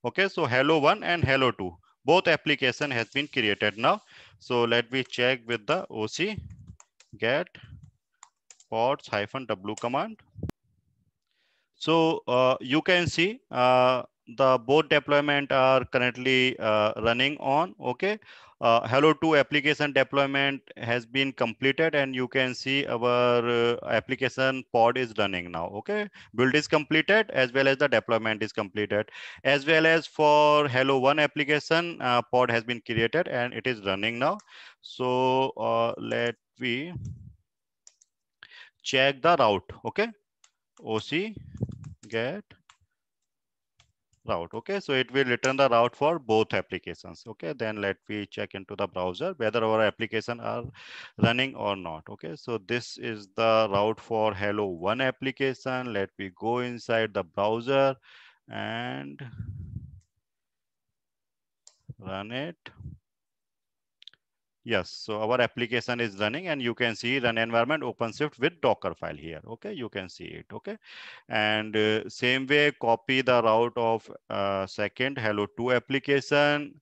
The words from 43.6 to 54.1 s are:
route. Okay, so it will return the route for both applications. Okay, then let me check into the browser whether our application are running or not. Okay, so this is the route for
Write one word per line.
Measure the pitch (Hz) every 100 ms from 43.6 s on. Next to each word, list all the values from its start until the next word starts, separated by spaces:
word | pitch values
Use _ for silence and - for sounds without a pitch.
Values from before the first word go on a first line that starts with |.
| _ _ _ _ _ _ 113
route. | 92 85
Okay, | 113 - 196
so | -
it | 135 123
will | 135
return | 131 120 131 135
the | 139
route | 117 120 -
for | 147 170
both | 117 110 107
applications. | 104 - 90 - 85 90 82 -
Okay, | 110 165
then | 139 113 107
let | 101 95 -
me | 107 101
check | - 104
into | 98 95 98
the | 98
browser | 92 90 90 170 165
whether | 110 117
our | 110 110
application | 107 - 113 113 - 120
are | 113 117 117 - - - - -
running | 117 123 135 123
or | 104 98
not. | 87 80 -
Okay, | 104 - 156
so | - 113 92
this | 120 117 -
is | 120 107 101 -
the | 113 110 107
route | 98 107 110
for | -